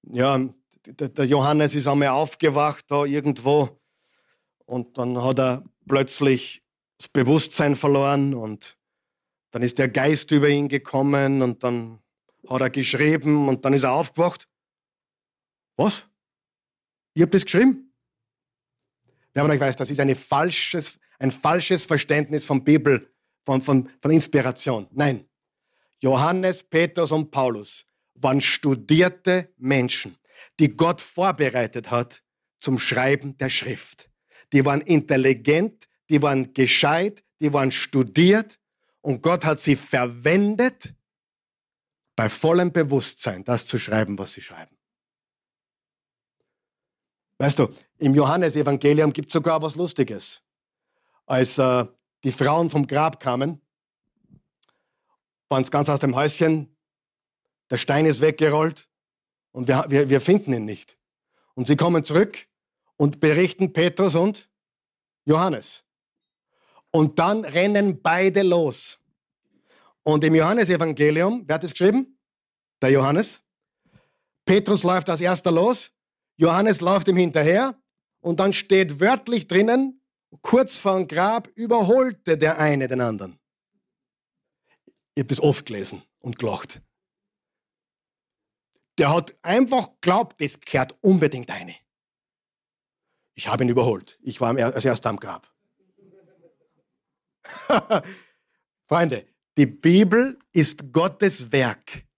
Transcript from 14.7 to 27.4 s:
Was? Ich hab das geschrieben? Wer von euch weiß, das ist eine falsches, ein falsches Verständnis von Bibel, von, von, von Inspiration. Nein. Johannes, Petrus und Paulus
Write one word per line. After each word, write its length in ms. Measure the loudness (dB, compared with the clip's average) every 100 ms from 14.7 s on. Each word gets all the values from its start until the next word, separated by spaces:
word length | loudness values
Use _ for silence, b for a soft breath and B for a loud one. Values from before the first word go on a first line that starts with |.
| _ _ _ _ _ _ _ _ _ _ -2
Was? 280 | -2 -2 _ _ _ _ _ _ _ _ _ _ _
Ich 80 | 0
hab 100 | 2
das 140 | 2 0
geschrieben? 480 | 2 2 2 -10 _ _ _ _ _ _ _ _ _ _ _ _ _ _
Wer 100 | -2
von 80 | 2
euch 80 | 2
weiß, 160 | 0 -2
das 120 | -6
ist 100 | -2
eine 160 | 0 0
falsches, 840 | -2 0 0 -2 -4 -4 -8 -12 _ _
ein 140 | -6
falsches 540 | -2 0 0 0 -2 0
Verständnis 600 | -2 0 -2 0 -4 -2
von 180 | 0
Bibel, 500 | 4 4 4 0 -2 _ _ _ -4
von, 160 | -4
von, 280 | 2 0 0 B
von 100 | 2
Inspiration. 760 | 2 4 0 0 -4 -4 -4 -8
Nein. 340 | -2 -2 -2 _ _ _ _ _ _ _ _
Johannes, 640 | 0 2 2 0 -2 -4
Petrus 480 | -2 0 0 0 -2
und 200 | -2 -2
Paulus 540 | -2